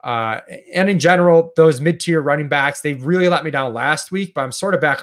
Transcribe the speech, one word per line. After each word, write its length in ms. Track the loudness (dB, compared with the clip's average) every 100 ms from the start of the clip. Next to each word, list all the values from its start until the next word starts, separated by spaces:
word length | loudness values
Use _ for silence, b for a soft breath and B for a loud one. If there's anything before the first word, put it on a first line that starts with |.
Uh, 360 | -6 -4 -4 -6 -10 -20 -8
and 160 | -2 0
in 120 | 2
general, 520 | 4 4 6 4 4 4
those 240 | 4 4
mid-tier 400 | 0 -2 -2 0
running 280 | 0 -2 0
backs, 340 | 0 -2 -2
they 120 | -6
really 340 | -6 -2 0 2
let 140 | 0
me 80 | -2
down 240 | -4 -4
last 380 | -2 -2 -2 -4
week, 200 | -8 -6
but 100 | -6
I'm 100 | -6
sort 220 | -6 -2
of 60 | 0
back 220 | 0 -2